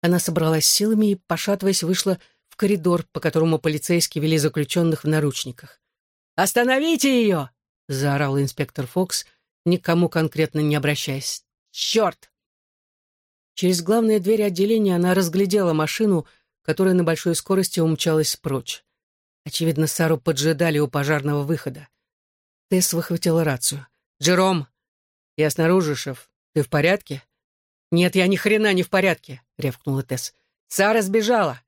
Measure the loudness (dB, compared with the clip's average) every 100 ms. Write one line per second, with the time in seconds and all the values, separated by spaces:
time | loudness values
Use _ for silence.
0 | 2 0 0 0 2 2 2 2 2 2
1 | 2 0 _ -4 -2 -2 0 0 -2 -2
2 | -2 -4 _ _ _ -4 0 0 0 0
3 | -2 -4 -2 0 2 2 0 -4 0 0
4 | 0 -2 0 0 0 -2 -2 0 0 0
5 | 0 0 0 -4 -10 -14 -20 _ _ _
6 | _ _ _ -2 0 2 2 2 2 0
7 | 2 4 2 0 -2 _ _ _ _ -4
8 | 0 0 0 0 -2 -4 -8 -6 -6 -4
9 | -2 -4 -8 _ _ _ -2 0 2 2
10 | 2 0 -2 -2 -2 0 0 0 0 -2
11 | -4 -8 -8 -12 _ _ _ -10 -2 0
12 | 0 -2 _ _ _ _ _ _ _ _
13 | _ _ _ _ _ -4 0 0 0 2
14 | 2 2 2 0 0 0 0 2 2 2
15 | 2 2 0 0 2 2 2 0 0 0
16 | 0 0 -2 _ _ _ -6 0 2 4
17 | 2 0 -2 -4 0 0 0 0 0 0
18 | 0 0 0 -4 -6 -8 -8 -14 _ _
19 | _ _ _ _ -12 -4 -2 0 -2 0
20 | 0 0 0 -2 -2 0 0 0 -2 -2
21 | -2 -2 0 -4 -2 -4 -6 -14 -20 _
22 | _ _ _ _ _ _ _ 0 0 -2
23 | -4 -4 0 0 0 -2 -4 -6 -14 _
24 | _ _ 0 2 2 0 -4 _ _ _
25 | _ _ _ -2 -2 2 2 2 2 -4
26 | -8 -12 -16 _ _ -4 0 0 2 0
27 | -4 -14 _ _ _ _ _ _ _ 0
28 | 2 2 2 2 2 2 2 0 0 0
29 | 0 -2 -6 -20 _ _ -6 -6 -4 -4
30 | -4 -8 -10 _ _ _ _ 0 2 2
31 | 2 0 2 0 0 -4